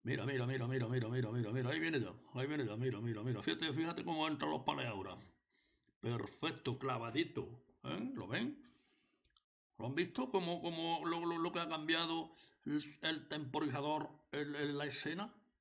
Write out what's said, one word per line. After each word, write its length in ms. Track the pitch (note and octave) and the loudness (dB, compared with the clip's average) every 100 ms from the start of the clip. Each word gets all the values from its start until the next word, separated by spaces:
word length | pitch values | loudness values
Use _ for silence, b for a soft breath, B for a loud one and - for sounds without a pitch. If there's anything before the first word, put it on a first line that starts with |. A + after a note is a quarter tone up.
Mira, 220 | - - | 0 0
mira, 200 | A2+ C3+ | 2 2
mira, 220 | B2 C3+ A#2+ | 2 0 0
mira, 200 | C3 A#2 | 2 2
mira, 200 | B2 A2+ | 2 2
mira, 240 | B2+ A2 | 0 0
mira, 200 | A#2+ G#2+ | 0 0
mira, 180 | B2 B2 | 0 2
ahí 100 | D#3 | 2
viene 200 | E3 D3+ | 2 2
ya, 140 | G2+ F2+ - | 0 -6 -8
ahí 120 | B2 C3+ | -4 0
viene 180 | D3+ | 0
ya, 100 | A#2 | 0
mira, 240 | G#2+ B2+ G#2 | 2 0 0
mira, 240 | A#2 G#2+ | -2 -2
mira. 180 | A#2 G#2+ | -2 0
Fíjate, 300 | G2+ E3 D#3+ | 0 0 0
fíjate 320 | C#3 E3 E3+ | 0 0 -2
cómo 240 | F3 D#3+ D#3 | -2 0 0
entran 240 | D3 D3+ | 0 0
los 120 | D3+ | 0
palés 240 | B2+ C#3+ B2 | 0 0 -2
ahora. 300 | G2+ F#2+ - - _ _ b b b b _ | -2 -6 -8 -14 _ _ b b b b _
Perfecto, 760 | A#2+ A#2 - - D#3+ - C3+ A#2+ | -2 -2 -2 -2 -2 0 -2 0
clavadito, 720 | C3+ A#2+ A#2 C3 E3 - - - - _ | 0 0 0 0 0 -2 -6 -10 -18 _
¿eh? 280 | - F#2 B3 | -4 -2 -2
¿Lo 140 | C4+ F#2 | -4 -4
ven? 340 | D3+ B3 D4 B B B B B B B - _ _ _ - | -2 -2 -4 B B B B B B B -20 _ _ _ -6
¿Lo 80 | |
han 100 | A#2 | 0
visto? 340 | C#3+ F3+ - B3+ | 2 2 0 2
Cómo, 320 | G3 F3 E3+ | 2 2 0
cómo 440 | E3+ E3 E3 E3 | 0 0 2 2
lo, 200 | E3 E3+ | 2 2
lo, 120 | E3+ E3+ | 2 2
lo 140 | E3+ | 2
que 60 | E3+ | 0
ha 100 | E3 | 0
cambiado 640 | D#3 D#3 E3 E3 E3 D#3+ B B B | -2 2 2 4 0 -2 B B B
el, 180 | C#3+ D3 D3+ - | 0 0 -2 -2
el 240 | D#3+ D#3+ B2 | -2 -2 -2
temporizador 800 | D3+ C3 D3+ D3+ C#3+ D3 D3+ C#3+ - _ | -4 -2 0 2 2 2 0 0 -8 _
en, 240 | C#3+ D3 | -4 -2
en 220 | D3 C#3+ C#3+ | 0 0 0
la 80 | |
escena. 480 | D3 C#3 D3 E3+ A3+ - _ _ | -2 -2 -4 -4 -6 -10 _ _